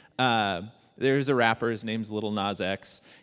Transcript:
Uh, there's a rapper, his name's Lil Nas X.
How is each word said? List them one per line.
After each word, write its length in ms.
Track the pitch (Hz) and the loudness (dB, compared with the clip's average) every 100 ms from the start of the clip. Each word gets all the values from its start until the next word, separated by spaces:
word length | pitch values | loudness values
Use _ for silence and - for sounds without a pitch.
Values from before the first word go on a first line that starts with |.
| - - | -10 0
Uh, 440 | 127 117 101 90 107 - _ - | 2 2 0 -2 -8 -16 _ -2
there's 320 | 131 139 135 | 0 2 2
a 40 | |
rapper, 360 | 127 113 113 120 | 4 4 4 0
his 120 | 110 | -2
name's 280 | 110 113 107 | -4 -4 -4
Lil 200 | 107 107 | -4 -2
Nas 300 | 104 98 98 | -2 -2 -2
X. 400 | 92 98 - - - - | -2 -4 -6 -16 -18 -16